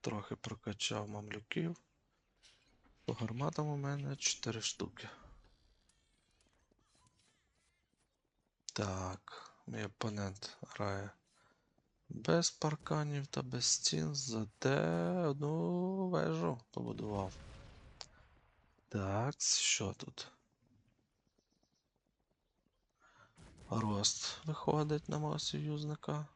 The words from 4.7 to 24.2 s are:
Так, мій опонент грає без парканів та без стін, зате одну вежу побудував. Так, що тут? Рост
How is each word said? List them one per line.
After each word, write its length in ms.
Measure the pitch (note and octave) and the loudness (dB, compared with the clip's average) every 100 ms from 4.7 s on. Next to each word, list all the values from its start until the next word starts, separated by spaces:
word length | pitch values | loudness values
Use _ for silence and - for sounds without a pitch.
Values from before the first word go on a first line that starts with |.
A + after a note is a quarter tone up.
| - - - G#2+ - - - - - _ _ _ _ _ _ _ _ _ _ _ _ _ _ - _ _ _ _ _ _ _ _ _ _ _ _ _ _ _ - | -2 -6 -6 -14 -14 -18 -20 -20 -20 _ _ _ _ _ _ _ _ _ _ _ _ _ _ -20 _ _ _ _ _ _ _ _ _ _ _ _ _ _ _ -6
Так, 800 | - G2+ F#2+ F#2 F#2 - - - - - | 0 0 2 -2 -4 -10 -16 -16 -18 -8
мій 180 | A#2 G#2 | -4 -4
опонент 720 | - A2+ G#2 G2 G2 - - | -2 -2 0 -2 -4 -10 -12
грає 500 | - - G2+ G2 G2+ - _ _ _ _ _ _ _ _ _ | -14 -4 -2 -2 -6 -12 _ _ _ _ _ _ _ _ _
без 420 | - - E3 E3+ | -4 6 6 6
парканів 760 | - D3+ D3+ - D3+ D3 C#3+ C#3 | 2 0 0 0 0 2 -2 -2
та 140 | - | -4
без 240 | C3 B2 - | -2 0 2
стін, 500 | - - D#3 D#3 C#3+ | 4 4 2 2 0
зате 640 | C3+ A2+ G#2 - - C#3 D#3+ E3+ E3+ F3+ E3 | -2 -2 -2 0 4 4 4 4 2 2 2
одну 800 | C#3 D3 D#3+ E3+ F3+ F3+ F#3+ F#3 | 2 0 2 2 2 0 0 2
вежу 520 | F3+ - D#3+ E3+ C#3 - | 4 2 2 2 0 -4
побудував. 640 | - A#2+ A2 G#2+ G2+ F#2+ - - - - - - - - - - - _ _ _ _ _ | -6 -4 -2 0 0 0 -6 -14 -16 -16 -18 -20 -16 -16 -16 -20 -20 _ _ _ _ _
Так, 460 | G#2+ F#2+ G2 B2+ D3 | -2 2 2 0 0
що 520 | - - - - G2 | 2 4 4 4 2
тут? 340 | - - - - - _ _ _ - _ _ _ _ _ _ _ _ _ _ _ _ _ _ _ _ _ _ _ _ _ _ - - - - - - - | -2 -10 -10 -14 -14 _ _ _ -20 _ _ _ _ _ _ _ _ _ _ _ _ _ _ _ _ _ _ _ _ _ _ -20 -20 -20 -20 -20 -18 -4
Рост 760 | A2+ A2 G2+ G#2 - | 0 2 4 2 2